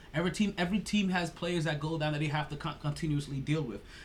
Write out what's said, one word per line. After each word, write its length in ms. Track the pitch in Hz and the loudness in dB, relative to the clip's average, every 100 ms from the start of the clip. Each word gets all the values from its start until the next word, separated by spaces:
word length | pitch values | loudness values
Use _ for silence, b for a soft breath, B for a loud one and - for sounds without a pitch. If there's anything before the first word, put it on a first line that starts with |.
| B | B
Every 180 | 147 180 | 0 2
team, 220 | - 202 - | 2 2 2
every 220 | 175 202 | 0 0
team 300 | - 208 190 | 2 2 4
has 200 | 185 165 | 2 0
players 360 | - 175 175 156 | -2 0 2 2
that 140 | 147 | 0
go 180 | 151 160 | 0 0
down 160 | 151 | 0
that 60 | 147 | 2
they 80 | 151 | 0
have 220 | 151 147 | 0 -2
to 60 | 139 | -4
con-, 220 | 156 143 | -6 -4
continuously 560 | 147 147 160 143 139 139 | -4 0 0 0 0 -4
deal 240 | 135 156 | 0 0
with. 200 | 131 101 B B | 0 -6 B B